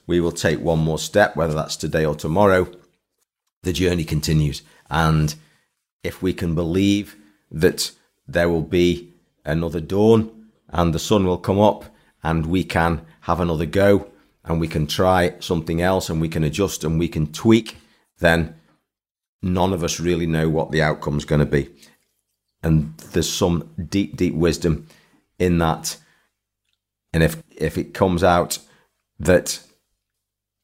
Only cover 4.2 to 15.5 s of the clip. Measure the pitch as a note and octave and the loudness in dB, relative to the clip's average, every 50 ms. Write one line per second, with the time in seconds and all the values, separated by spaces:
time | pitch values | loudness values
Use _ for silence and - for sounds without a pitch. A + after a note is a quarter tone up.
4.2 | - E2 D#2 D#2 D2+ C#2+ C2+ - - _ _ _ _ - C#2+ D#2+ E2 D#2 D#2+ D#2 | -2 0 0 0 0 0 -4 -8 -12 _ _ _ _ -6 -2 0 2 2 2 2
5.2 | D2+ D2+ - - - _ _ _ _ _ _ _ _ _ _ _ - F2 - - | 0 -2 -4 -8 -16 _ _ _ _ _ _ _ _ _ _ _ -10 -10 -8 -4
6.2 | F#2 F#2 F2 - F#2+ E2+ E2 E2 E2+ D#2+ E2+ F#2+ G2 G2 G2+ G#2 G2 - - - | -4 -4 -2 -2 -4 -2 -2 -2 -2 -2 0 0 2 2 0 0 -4 -8 -14 -20
7.2 | _ _ _ _ _ _ - D#2 E2+ - - - - - - _ _ _ _ _ | _ _ _ _ _ _ -2 2 2 2 2 0 -6 -8 -10 _ _ _ _ _
8.2 | _ - - F2 F2 F2 E2+ E2 D#2 D#2+ F#2+ F2+ F2 F2 E2+ - - - - _ | _ -4 -2 0 2 2 0 0 -2 0 2 2 4 2 2 0 -6 -14 -20 _
9.2 | _ _ _ _ - D2 D2+ E2 E2+ E2 D#2 F2 D#2 E2 F#2+ G2+ G#2+ A2 A2+ A2+ | _ _ _ _ -6 -4 -2 -2 -2 -2 -4 -6 -6 -2 0 2 4 6 4 4
10.2 | G#2+ - - - - _ _ _ _ - - E2+ E2+ E2 D#2 D#2+ - - A2 G2+ | 2 -2 -8 -18 -20 _ _ _ _ -6 -2 0 0 0 0 -2 0 0 2 2
11.2 | F#2+ F2+ F2+ F2 - - F#2+ G2+ G#2+ G#2 - - - - - _ _ _ _ _ | 2 0 -2 -2 -2 0 2 4 4 4 2 0 -6 -20 -20 _ _ _ _ _
12.2 | - D#2+ E2 D#2+ D#2 D#2+ F2+ - - - - F2+ E2 E2+ E2 C#2+ - - - _ | -4 -2 -2 0 0 0 0 -2 -2 0 0 0 2 2 0 -2 -6 -12 -20 _
13.2 | - - E2+ D#2+ F2+ F2 E2 D#2 E2+ D2 F2 G2 G2 G2+ G2+ F#2 - - - _ | -6 -4 -2 -2 0 -2 -2 -2 -2 -2 0 2 4 4 4 2 0 -6 -16 _
14.2 | _ _ _ _ _ - E2+ E2 E2 D#2+ - E2 D2+ D2 - - F#2 F#2 F#2 F2+ | _ _ _ _ _ -4 -2 -2 -2 -2 -2 -4 -4 -2 -2 0 2 2 4 4
15.2 | F2 F2 - - - - | 2 0 -2 -6 -6 -4